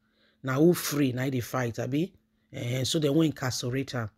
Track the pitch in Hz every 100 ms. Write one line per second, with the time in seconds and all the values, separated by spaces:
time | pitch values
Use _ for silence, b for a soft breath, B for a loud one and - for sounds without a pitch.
0 | _ _ _ _ 131 131 165 170 - 143
1 | 139 120 135 131 107 127 120 113 117 143
2 | 185 - _ _ _ 139 120 131 127 165
3 | 147 147 160 - 131 - 127 131 135 127
4 | 107